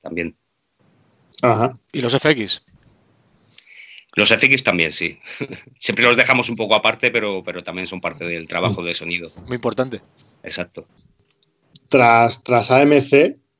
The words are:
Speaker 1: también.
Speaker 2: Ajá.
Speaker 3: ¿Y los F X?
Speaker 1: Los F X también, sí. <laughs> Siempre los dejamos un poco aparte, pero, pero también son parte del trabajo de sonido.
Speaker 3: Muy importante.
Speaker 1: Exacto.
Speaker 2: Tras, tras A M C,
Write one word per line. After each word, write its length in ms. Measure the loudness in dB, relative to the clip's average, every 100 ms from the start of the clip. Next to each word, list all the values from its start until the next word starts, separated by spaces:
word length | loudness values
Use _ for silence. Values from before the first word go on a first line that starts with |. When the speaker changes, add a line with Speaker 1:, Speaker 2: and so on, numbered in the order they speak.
Speaker 1:
también. 340 | -12 -8 -8 -10 _ _ _ _ _ _ _ _ _ -2
Speaker 2:
Ajá. 340 | 0 2 0 -4 _
Speaker 3:
¿Y 80 | -6
los 140 | -2
F 160 | 0 0
X? 320 | 0 -2 -6 _ _ _ _ _ _ _ _ _ _ -20 -20 -20 -20 _
Speaker 1:
Los 160 | 0 2
F 160 | 4 2
X 180 | 2
también, 260 | 0 0 0
sí. 280 | -2 -8 -10 -16 -12
<laughs> 400 | -12 -14 -20 -10
Siempre 260 | -6 2
los 120 | 4 4
dejamos 320 | 2 2 -2
un 80 | -4
poco 180 | 0
aparte, 360 | 2 2 0 -2
pero, 320 | -2 -4 -6
pero 180 | -8 -12
también 240 | -10 -10 -10
son 140 | -8
parte 240 | -10 -8
del 240 | -8 -8 -8
trabajo 340 | -4 -2 -4
de 120 | -6
sonido. 360 | -8 -8 -10 -10 -16 -12
Speaker 3:
Muy 100 | -6
importante. 440 | -4 -4 -4 -8 _ _ _ _
Speaker 1:
Exacto. 440 | -12 -10 -10 -14 -20 _ _ _ _ _ _ _ _ -20 0
Speaker 2:
Tras, 540 | 4 6 6 4 0
tras 280 | 0 0 4
A 120 | 4
M 180 | 6 4
C, 360 | 4 4 2 -2 _